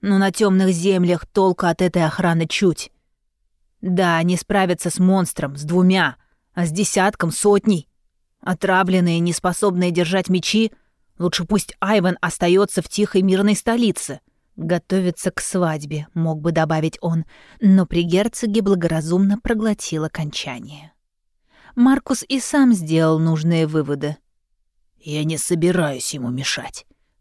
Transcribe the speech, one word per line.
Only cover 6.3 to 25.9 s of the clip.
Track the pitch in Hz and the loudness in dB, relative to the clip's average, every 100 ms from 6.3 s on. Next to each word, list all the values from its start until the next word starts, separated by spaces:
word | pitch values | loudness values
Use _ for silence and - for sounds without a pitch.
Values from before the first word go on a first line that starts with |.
| _ _ | _ _
а | - 170 | -6 -4
с | |
десятком, | 160 208 - 190 - 170 | -2 -2 2 0 0 -4
сотней. | - 208 202 220 180 - _ _ _ _ _ | 0 2 2 2 -2 -2 _ _ _ _ _
Отравленные, | - 180 196 185 185 185 175 170 | -6 -4 0 0 2 2 2 2
неспособные | 170 165 185 175 208 180 180 | 0 -2 -4 0 0 0 0
держать | 170 165 190 180 | 0 0 0 0
мечи, | 185 - 214 220 _ _ _ _ _ | -2 0 0 0 _ _ _ _ _
лучше | 175 - 170 | -4 -4 -2
пусть | 208 - - | -2 -2 -8
Айвен | 190 214 185 175 | 0 2 2 -2
остается | 175 - 175 185 202 - | -6 -2 2 2 2 -2
в | 165 | -6
тихой | - 208 196 | -4 0 2
мирной | 190 185 202 202 | 2 2 2 0
столице. | - 233 233 180 - - _ _ _ - | 0 0 0 -2 -8 -12 _ _ _ -10
«Готовится | 160 175 - 190 180 170 - | -4 -4 -2 -2 -2 -2 -6
к | - | -6
свадьбе», | - 190 175 156 143 151 147 | -6 -2 -2 -4 -8 -10 -8
мог | - 165 156 | -4 -4 -2
бы | 151 | -2
добавить | 165 160 156 160 - | 0 0 0 -2 -4
он, | 170 165 160 - - - | -4 -4 -4 -14 -20 0
но | 208 190 180 | 4 6 4
при | 170 | 0
герцоге | 170 175 214 - 233 208 | 0 0 0 -4 -2 0
благоразумно | 196 196 165 160 156 175 196 202 | 2 2 0 -2 0 2 2 0
проглотил | - 226 220 208 - 160 | -2 -2 0 -4 -4 -6
окончание. | 156 - 156 - - 123 - 147 156 _ _ _ _ _ _ _ - | -6 -6 -8 -8 -10 -12 -16 -20 -20 _ _ _ _ _ _ _ -14
Маркус | - 247 277 - 262 - | 2 4 4 0 -6 -2
и | 269 | -6
сам | - 302 262 | -2 2 4
сделал | 214 156 160 160 160 | 4 2 2 4 4
нужные | 160 160 160 165 160 | 2 0 0 2 2
выводы. | 156 143 143 143 - _ _ _ _ _ _ _ _ | 0 -2 -4 -4 -8 _ _ _ _ _ _ _ _
«Я | - 151 | -10 -6
не | 151 160 | -4 -4
собираюсь | - 175 170 180 156 | -4 0 0 0 -2